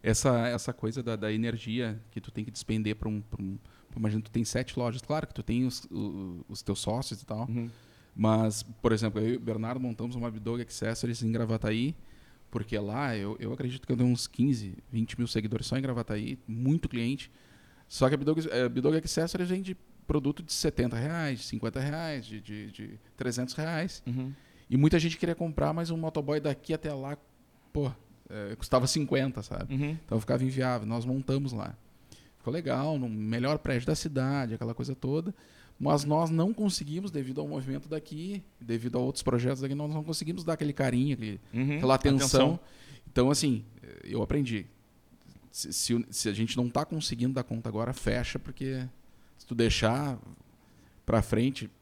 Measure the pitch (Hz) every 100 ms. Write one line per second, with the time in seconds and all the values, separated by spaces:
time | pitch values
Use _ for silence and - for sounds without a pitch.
0 | - 110 139 120 117 120 - 117 110 120
1 | 117 110 107 107 117 117 - 117 120 107
2 | - - - - 107 - - 110 107 107
3 | 110 107 107 - 95 101 - - - -
4 | 107 110 107 117 117 127 127 - 120 123
5 | - 151 - - 113 117 127 123 - 85
6 | 101 87 95 87 - 107 - 98 - 117
7 | 135 101 - 107 123 120 117 113 - -
8 | - - 110 110 110 107 - - 117 110
9 | 110 104 110 123 117 110 110 127 127 110
10 | 120 123 117 110 110 120 117 - 110 113
11 | 120 117 113 113 113 113 110 110 131 -
12 | - - - - - 117 107 107 101 113
13 | 143 110 101 113 107 127 127 127 - 123
14 | 123 120 - - 131 120 104 87 - 113
15 | 113 - 120 113 107 110 - 127 135 120
16 | 110 104 113 131 - 113 127 165 151 123
17 | 117 139 - - - - - - - -
18 | 131 143 139 160 156 120 123 123 135 160
19 | 160 - 165 185 180 185 185 185 - -
20 | - 147 139 147 165 - 156 - 123 113
21 | 135 170 156 117 - 113 113 131 139 156
22 | 165 143 110 107 95 104 104 - 104 107
23 | - - 127 120 127 - 160 160 180 -
24 | - 127 131 139 - - - 127 151 170
25 | 165 160 170 165 170 147 147 156 165 165
26 | 160 156 143 151 147 139 - 156 151 139
27 | 135 147 - _ _ _ _ 151 139 -
28 | - - - 107 101 110 - 131 127 156
29 | 143 139 135 110 101 92 95 131 147 160
30 | - 113 107 127 131 131 127 123 107 117
31 | 123 131 131 135 139 117 - - - -
32 | - - - _ - 165 151 127 147 151
33 | 123 107 107 117 131 151 - 123 123 156
34 | 165 135 131 139 123 110 113 117 123 131
35 | 131 151 170 - - - - - 143 147
36 | 147 156 165 165 180 226 208 - 143 160
37 | 202 156 131 131 147 147 135 139 143 156
38 | 151 151 180 202 - _ 117 117 120 123
39 | 127 143 - 123 123 131 135 139 151 156
40 | 151 151 156 175 165 160 147 143 131 123
41 | 139 131 110 98 - 113 135 147 127 131
42 | 143 135 135 131 135 170 - - - -
43 | - - 127 147 151 113 107 - - 50
44 | - 104 - 147 131 107 - - _ _
45 | _ - - - - - - - - 117
46 | 113 - 110 98 113 123 123 135 156 160
47 | 147 117 123 135 123 113 113 107 120 127
48 | 107 113 123 - - 127 135 131 127 -
49 | - - - - - 117 113 - 110 123
50 | 143 120 - - - - - - - -
51 | - 113 110 107 127 131 110 _